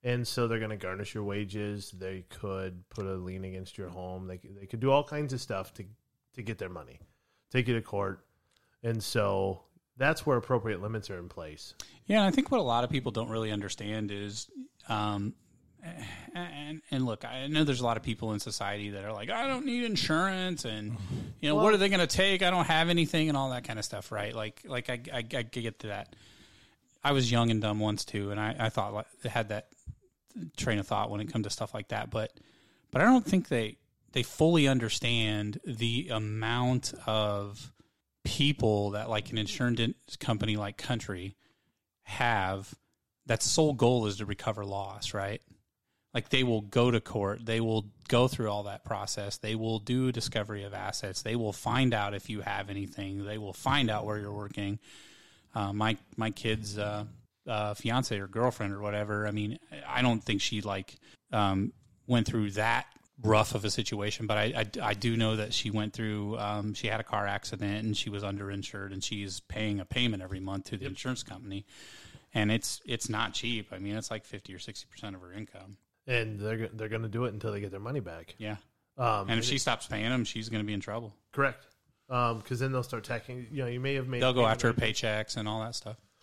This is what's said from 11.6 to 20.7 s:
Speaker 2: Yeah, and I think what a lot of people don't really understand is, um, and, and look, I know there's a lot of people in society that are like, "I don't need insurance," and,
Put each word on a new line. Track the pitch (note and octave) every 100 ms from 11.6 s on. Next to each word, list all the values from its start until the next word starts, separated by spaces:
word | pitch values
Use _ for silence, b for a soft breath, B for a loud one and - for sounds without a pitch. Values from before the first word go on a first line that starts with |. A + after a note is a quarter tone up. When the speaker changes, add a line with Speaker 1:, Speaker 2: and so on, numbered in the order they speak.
| - - B B -
Speaker 2:
Yeah, | G#3
and | G3
I |
think | C4+ C4+
what | B3+
a |
lot | C#3 A#2
of | B2+
people | D3 B2+
don't | A2 A#2
really | A2+ A2
understand | G#2 G2+ - G#2 A2 G#2
is, | G2+ G#2 G#2+ - C#4 C4 _ -
um, | G#2+ G#2+ G2+ G#2 - _ _ _ _ F3 E3+ G2+ F2 B F3
and, | F3 D3 D3 D#3 -
and | C#3 B2+
look, | G#2+
I | A#2 B2+ C3+
know | D3+
there's | D3+ B2+
a | B2
lot | A2
of |
people | - A2 A2+
in | G#2
society | A2 - G2+ G#2 G#2
that | G2+ G2+
are |
like, | G#2+ A2
"I | - C4+
don't | C4 C#4+
need | A#3+ A#3
insurance," | G3+ - D#3+ F#3+ F#3 F#3 E3+
and, | A#2+